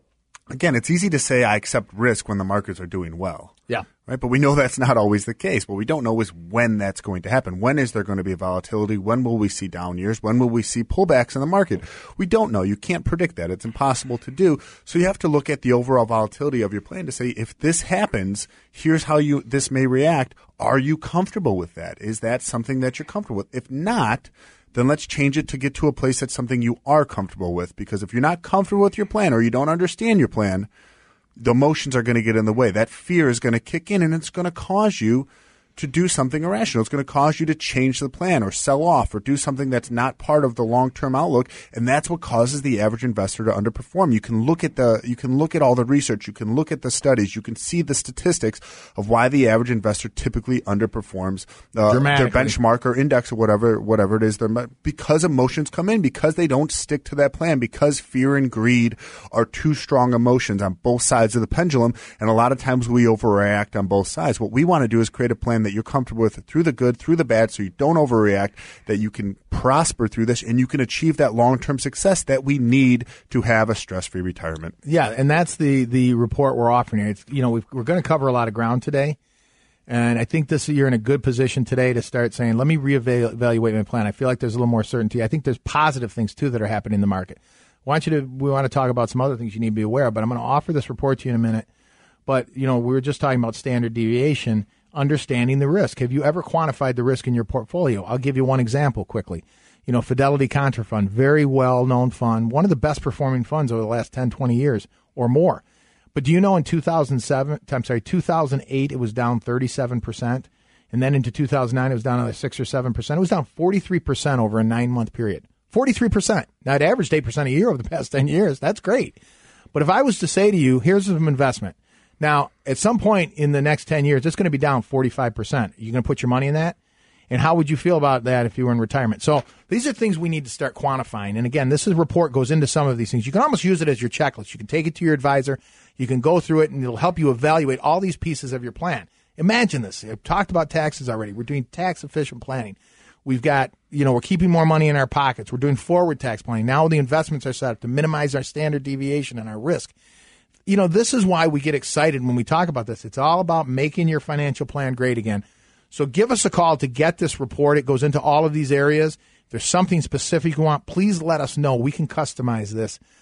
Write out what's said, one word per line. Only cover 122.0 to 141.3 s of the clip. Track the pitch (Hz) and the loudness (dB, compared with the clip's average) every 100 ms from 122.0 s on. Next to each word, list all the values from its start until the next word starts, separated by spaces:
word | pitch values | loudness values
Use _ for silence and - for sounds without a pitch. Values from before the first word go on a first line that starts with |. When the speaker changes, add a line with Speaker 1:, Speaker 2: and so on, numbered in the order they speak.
| _ - | _ -4
Speaker 2:
Now, | 151 147 139 _ - | 0 2 0 _ -6
at | 131 | 0
some | 214 233 | 0 2
point | 208 202 160 | 2 2 0
in | - 147 | 0 0
the | 143 | 2
next | 147 151 - | 2 0 0
ten | 156 143 | 0 2
years, | 139 156 | 2 2
it's | - | 0
gonna | 180 | 0
be | 139 | 0
down | 147 131 | 2 0
forty-five | - 135 131 - 123 | 0 0 0 -2 -4
percent. | 110 107 139 101 - | -4 -4 -2 -4 -8
Are | |
you | 113 | -6
gonna | 123 | -4
put | 117 139 | -2 -2
your | 123 | 0
money | 127 139 | 0 0
in | |
that? | 151 165 - _ _ _ _ - | 0 -2 -6 _ _ _ _ -6
And | 123 | 0
how | 160 170 | 2 2
would | 147 | 2
you | 151 | 0
feel | 175 170 | 2 2
about | 143 131 120 | 4 2 2
that | 127 117 | 0 0
if | - | 0
you | 123 | 0
were | |
in | 120 | 0
retirement? | 110 139 117 104 | 0 0 -2 -2
So | - 147 - _ - | 0 0 -2 _ -6
these | 220 285 | -4 -2
are | |
things | 233 220 160 | -2 -2 -2
we | 170 | -2
need | 160 | -4
to | 127 | -6
start | - 139 - | -6 -8 -4
quantifying. | 143 131 117 110 101 107 | -2 -2 -4 -6 -6 -2
And | 120 | -2
again, | 147 131 | 0 2
this | 147 - | 2 2
is, | |
report | 170 160 175 160 | 2 2 2 2
goes | 131 127 | 2 2
into | 156 143 | 2 2
some | 156 143 | 2 2
of | 120 | 0
these | 113 | -2
things. | 123 113 | -2 0
You | |
can | 175 | 2
almost | 294 233 | 2 2
use | 180 180 | 2 0
it | 156 | 0
as | 123 | -4
your | 120 | -4
checklist. | - 147 - 101 | -2 -2 -4 -12
You | - | -16
can | 107 | -4
take | 160 160 | -2 -2
it | - | -2
to | 165 | 0
your | |
advisor. | 147 139 139 135 135 _ _ _ - | 2 2 2 0 -4 _ _ _ -8
You | 127 | -2
can | 131 | 0
go | 139 175 | 2 2
through | - 156 | 2 2
it, | 156 | 2
and | 139 | 0
it'll | 123 110 | -6 -2
help | 175 170 | -2 2
you | 147 | 2
evaluate | 120 151 160 139 127 | 2 2 2 2 0
all | 147 170 | 0 0
these | 190 - | 0 -4
pieces | 165 147 135 | -6 -6 -8
of | 131 | -8
your | 120 | -10
plan. | - 175 127 90 _ _ - | -8 -6 -6 -10 _ _ -2
Imagine | 170 233 233 139 | 0 2 2 -2
this. | 101 - | -6 -10
I've | 110 110 | -12 -10
talked | - 175 190 | -4 -2 0
about | 180 151 | 0 0
taxes | 165 151 - 127 | -2 -2 -4 -6
already. | 110 104 | -6 -6